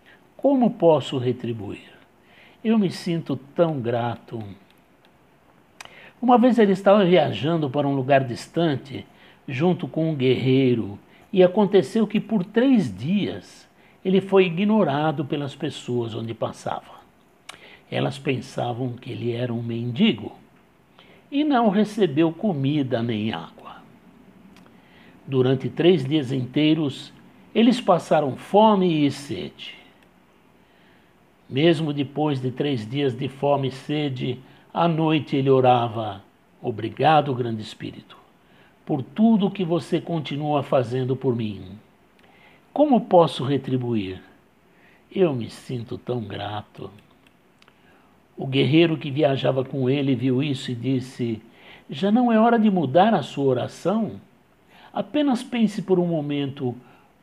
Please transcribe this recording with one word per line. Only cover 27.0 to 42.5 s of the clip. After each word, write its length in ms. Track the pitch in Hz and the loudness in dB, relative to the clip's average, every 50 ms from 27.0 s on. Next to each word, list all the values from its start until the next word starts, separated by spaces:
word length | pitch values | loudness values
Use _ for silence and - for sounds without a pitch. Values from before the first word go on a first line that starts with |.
| - - - - - - _ - - - - | -14 -18 -20 -20 -20 -20 _ -20 -18 -4 2
eles 280 | - 226 254 226 - | 4 4 4 4 2
passaram 560 | - - 180 160 - - 180 156 147 135 120 | 2 2 2 2 2 0 0 0 2 0 -4
fome 680 | - - - - 202 214 220 214 190 180 180 160 151 147 | -8 -10 0 4 6 6 6 6 4 2 2 2 2 2
e 60 | 143 | 0
sede. 640 | 139 - - - 110 87 73 - - - - - - - - _ _ _ _ _ _ _ _ _ _ _ _ _ _ _ _ _ _ _ _ _ _ _ _ _ _ _ _ _ _ _ _ - | 0 -2 -10 -10 -10 -10 -10 -12 -14 -16 -18 -18 -18 -20 -20 _ _ _ _ _ _ _ _ _ _ _ _ _ _ _ _ _ _ _ _ _ _ _ _ _ _ _ _ _ _ _ _ -6
Mesmo 440 | 123 131 156 175 165 151 160 147 147 | -2 2 4 4 4 4 0 -4 -2
depois 480 | 143 139 139 - 143 151 151 143 127 | -4 -4 -4 -2 -2 -2 -2 -2 -2
de 120 | 123 127 120 | -4 -6 -4
três 360 | - 147 147 139 117 107 110 | -2 -4 -2 -2 -4 -6 -6
dias 240 | 127 143 143 135 117 | -4 -2 -2 -2 -2
de 160 | 117 147 131 | -2 -6 -8
fome 400 | - - - 143 143 143 135 127 | -6 -2 0 0 2 2 0 -4
e 40 | 131 | -6
sede, 640 | - - - 147 151 147 143 131 123 139 135 123 - - - - - _ _ - | -8 -8 -6 -4 -4 -4 -4 -4 -6 -6 -6 -6 -8 -10 -20 -20 -20 _ _ -2
à 140 | - 170 | 0 0
noite 480 | 170 165 151 160 156 156 156 127 - - | 0 2 0 0 0 0 0 -2 -2 -2
ele 160 | 139 135 135 | -2 2 4
orava: 720 | 135 131 123 131 123 120 120 117 107 113 110 104 98 98 - _ _ _ _ _ _ _ - | 4 6 6 6 4 4 2 -2 -4 -6 -8 -8 -10 -12 -16 _ _ _ _ _ _ _ -8
"Obrigado, 720 | - 110 104 110 110 104 - 139 151 160 147 143 143 131 | -8 -8 -6 -8 -8 -4 0 2 4 4 4 2 2 -2
grande 260 | 120 123 117 113 110 | -4 -4 -4 -6 -6
espírito, 560 | 104 - - - - - - - - _ - - _ _ _ _ _ _ _ _ _ _ _ _ _ | -8 -12 -14 -14 -14 -14 -14 -14 -20 _ -20 -20 _ _ _ _ _ _ _ _ _ _ _ _ _
por 160 | - 160 135 123 | -4 -4 -4 -4
tudo 480 | - - - 220 233 226 196 202 190 | -6 -2 2 4 4 4 4 2 0
que 140 | 196 - 185 | -2 -4 -4
você 360 | 160 170 165 - - 185 156 | -2 -2 -4 -2 -2 -4 -4
continua 640 | - - 170 160 131 - 147 139 151 151 147 139 131 | -2 -2 -6 -6 -4 -6 -6 -6 -4 -2 -2 -2 -2
fazendo 540 | - 160 139 123 113 123 131 131 127 135 | 0 0 0 0 0 -2 -4 -2 -2 -4
por 180 | 123 - 135 117 | -2 -2 -2 -2
mim. 420 | 120 113 104 101 95 95 92 92 107 _ _ _ _ _ _ _ _ _ _ _ _ _ - | -2 -4 -6 -8 -10 -14 -16 -18 -20 _ _ _ _ _ _ _ _ _ _ _ _ _ -20